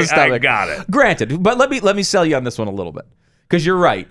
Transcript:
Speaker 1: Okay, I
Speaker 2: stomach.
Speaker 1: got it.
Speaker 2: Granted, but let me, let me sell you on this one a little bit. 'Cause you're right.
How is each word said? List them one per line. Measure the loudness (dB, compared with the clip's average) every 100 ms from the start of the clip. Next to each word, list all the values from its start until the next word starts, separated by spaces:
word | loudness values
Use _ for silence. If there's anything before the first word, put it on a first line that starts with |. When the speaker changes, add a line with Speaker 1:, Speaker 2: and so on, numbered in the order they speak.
| 2
Speaker 1:
Okay, | 2
I | 2
Speaker 2:
stomach. | 2
Speaker 1:
got | 0 0 -2
it. | -6 -2
Speaker 2:
Granted, | 2 2 2 -2 0
but | 0 2
let | 0
me, | 0
let | 0 0
me |
sell | 0 0
you | 2 0
on |
this | -2 -6
one | -6
a |
little | -6 -8
bit. | -10 -16 _ _ _ -2
'Cause | 0
you're | 2 2
right. | 2 2 -4